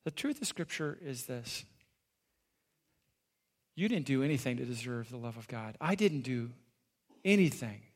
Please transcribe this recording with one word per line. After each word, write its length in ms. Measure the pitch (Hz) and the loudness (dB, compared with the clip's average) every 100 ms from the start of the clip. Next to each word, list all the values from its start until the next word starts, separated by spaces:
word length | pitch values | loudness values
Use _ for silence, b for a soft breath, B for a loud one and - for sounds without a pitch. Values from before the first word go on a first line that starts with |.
The 80 | - | -6
truth 280 | - 277 294 | -4 -4 -2
of 80 | 226 | -4
Scripture 520 | - 165 - 151 - | -4 -6 -2 -4 -4
is 220 | 156 123 - | -8 -8 -6
this. 400 | 127 113 - - _ _ _ _ _ _ _ _ _ _ _ _ _ _ _ _ _ _ _ _ - | -6 -6 -10 -10 _ _ _ _ _ _ _ _ _ _ _ _ _ _ _ _ _ _ _ _ -2
You 140 | 208 | 2
didn't 160 | 220 135 | 2 2
do 160 | 135 | 2
anything 360 | 139 143 127 123 | 4 2 0 -2
to 80 | 123 | -2
deserve 440 | 120 120 120 113 | -4 -4 -6 -6
the 80 | 127 | -8
love 200 | 117 113 | -8 -10
of 100 | 110 | -8
God. 280 | 120 110 110 | -8 -8 -4
I 140 | 156 196 | 0 4
didn't 260 | 208 151 | 4 2
do 300 | 123 123 117 120 _ _ _ _ _ - | -2 -4 -4 -10 _ _ _ _ _ -4
anything 580 | 190 202 170 - 117 101 - | 4 8 6 4 -6 -8 -16